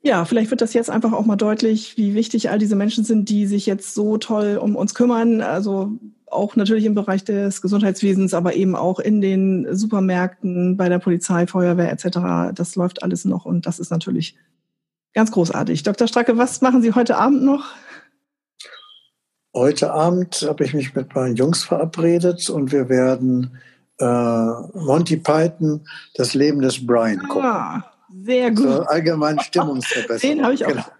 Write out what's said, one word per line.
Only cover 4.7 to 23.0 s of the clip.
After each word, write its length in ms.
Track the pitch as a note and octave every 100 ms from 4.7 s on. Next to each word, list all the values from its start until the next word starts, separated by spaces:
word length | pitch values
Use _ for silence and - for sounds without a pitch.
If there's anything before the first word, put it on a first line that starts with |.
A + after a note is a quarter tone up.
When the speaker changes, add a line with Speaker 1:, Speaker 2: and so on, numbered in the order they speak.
| G#3
Speaker 1:
uns 180 | G#3
kümmern. 460 | - B3 A#3 A#3 A3
Also 480 | G#3+ B3 G#3+ G3 G3 A3+ - _ -
auch 300 | - G#3 -
natürlich 280 | G3+ A3
im 100 | G#3+
Bereich 300 | G#3 G3 F#3+
des 360 | G3 G3+ G3+ G3
Gesundheitswesens, 680 | F#3 G3+ G3+ F#3+ G3+ F#3+ F#3+
aber 220 | F3 F3
eben 220 | - F#3+ F3
auch 220 | E3+ F#3
in 200 | - G#3+
den 460 | F#3+ F#3+ F#3+ F#3 - F#3+
Supermärkten, 1000 | G#3+ G#3 F#3+ F3+ F3+ - F#3+ F3+ F3+ F#3+
bei 120 | F3+
der 120 | F3+
Polizei, 460 | F#3 E3+ - F3 F3
Feuerwehr 440 | F#3+ F3+ F3 E3+
et 80 | -
cetera. 520 | F3+ F3+ F3+ F3 F3
Das 240 | F#3+ F3 -
läuft 260 | F3+ -
alles 220 | F3+ F3
noch 200 | F#3+ F3
und 220 | E3 E3+ E3+
das 120 | F3
ist 100 | F3
natürlich 460 | E3+ F#3+ E3+ D#3+ _ _ _ _ _ _ _ _
ganz 180 | G3+ A3
großartig. 500 | G#3 E3 - - E3+
Doktor 240 | - G3+ A#3
Stracke, 300 | - A#3 A3+
was 220 | B3 -
machen 200 | C4 B3+
Sie 100 | A3+
heute 240 | B3 A#3+ -
Abend 260 | A#3+ C#4
noch? 220 | C4 C#4+ - - - - _ _ _ _ _ _ - - - - _ _ _ _ _
Speaker 2:
Heute 380 | - C3 D3 C#3+
Abend 520 | D3+ E3 F3+ F3 - D3+
habe 180 | D3+
ich 100 | C3+
mich 200 | D3 C3
mit 200 | - C3
meinen 200 | C3+ B2+
Jungs 300 | A2+ C3+ E3+
verabredet 840 | - E3+ E3 E3 E3 E3+ F3+ F3 -
und 200 | D#3+ C3+
wir 180 | C#3+ B2+
werden, 680 | B2+